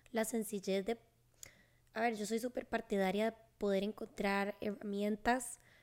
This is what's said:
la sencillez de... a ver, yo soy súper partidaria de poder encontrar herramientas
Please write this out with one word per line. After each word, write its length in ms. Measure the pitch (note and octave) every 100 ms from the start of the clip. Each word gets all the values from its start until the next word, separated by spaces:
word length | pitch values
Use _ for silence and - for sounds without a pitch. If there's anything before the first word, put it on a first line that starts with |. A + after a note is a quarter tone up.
| -
la 120 | A3+
sencillez 600 | A3 A#3 G#3+ G3+ F#3+ F#3+ G3
de... 120 | A3+ - _ _ _ - - _ _ _
a 80 | A3
ver, 160 | A#3 G#3+
yo 80 | G#3
soy 120 | A3+
súper 260 | B3 - -
partidaria 600 | A3+ - G3+ F#3+ G3+ A3
de 60 | A3 - _
poder 260 | G3+ F#3+
encontrar 720 | G3+ - A3+ - G3+ G3 G3 -
herramientas 1000 | G#3+ G3 G#3 G3+ G#3 G#3+ - B3+ - - - -